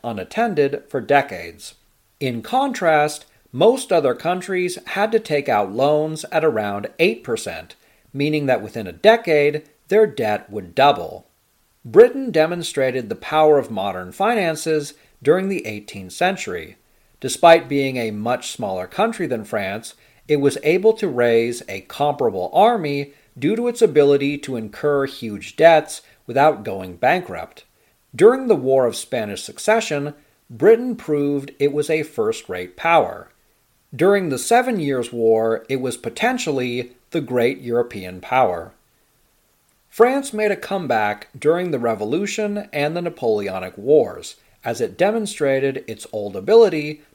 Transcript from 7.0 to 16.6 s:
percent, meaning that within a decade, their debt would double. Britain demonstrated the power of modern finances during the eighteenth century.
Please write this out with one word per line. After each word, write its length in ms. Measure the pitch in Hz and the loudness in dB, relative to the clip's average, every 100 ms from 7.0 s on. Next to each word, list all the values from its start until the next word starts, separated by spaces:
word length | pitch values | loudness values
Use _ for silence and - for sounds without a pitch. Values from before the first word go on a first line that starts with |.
| 170 - | 0 0
percent, 520 | - 110 98 82 87 - _ _ _ | -6 -6 -6 -12 -14 -20 _ _ _
meaning 340 | 135 147 151 139 | -4 -2 0 0
that 140 | 117 | 0
within 260 | 104 120 101 | -2 -10 -10
a 40 | |
decade, 800 | 80 208 226 226 151 147 147 - _ _ | 2 4 4 2 2 2 0 -8 _ _
their 200 | 202 214 | 2 2
debt 420 | - 110 104 - | 0 -2 -4 -6
would 260 | 104 87 104 | -12 -6 2
double. 520 | 143 110 85 95 - _ _ _ _ _ 117 | 2 2 -4 -14 -20 _ _ _ _ _ 4
Britain 440 | 151 240 269 262 | 8 8 6 -2
demonstrated 760 | 160 160 175 160 - 131 127 110 | 0 0 -2 -6 -2 -2 -2 -6
the 80 | 104 | -10
power 420 | - 156 156 147 | -2 4 6 6
of 140 | 120 | 2
modern 400 | 107 98 92 90 | -4 -4 -6 -10
finances 840 | - 202 233 175 156 165 156 143 - _ _ | -4 0 0 -2 -2 -2 -2 -4 -12 _ _
during 280 | 131 175 190 | 2 2 0
the 180 | 185 - | -4 -6
eighteenth 460 | 104 - 101 92 | -10 -12 -16 -16
century. 640 | - 180 190 - 90 | -2 -2 -2 -6 -8